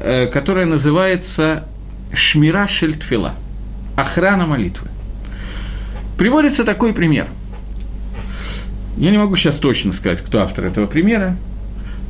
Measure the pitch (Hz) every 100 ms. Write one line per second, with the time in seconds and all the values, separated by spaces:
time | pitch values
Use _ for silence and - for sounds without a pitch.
0 | - 127 123 139 147 185 175 156 143 156
1 | 190 180 - - 156 156 - - - -
2 | - - - 156 151 185 202 - 160 151
3 | - 117 76 - - - - - - -
4 | 135 - 190 196 165 139 92 - - -
5 | - - - - - - - - - -
6 | - - 190 294 294 277 226 202 233 196
7 | 165 135 - - - - - - - -
8 | - - - - - - - - - -
9 | 156 208 208 185 160 - 139 120 101 90
10 | 98 85 - 104 90 - 90 95 101 151
11 | 196 226 185 180 - - - - - -
12 | -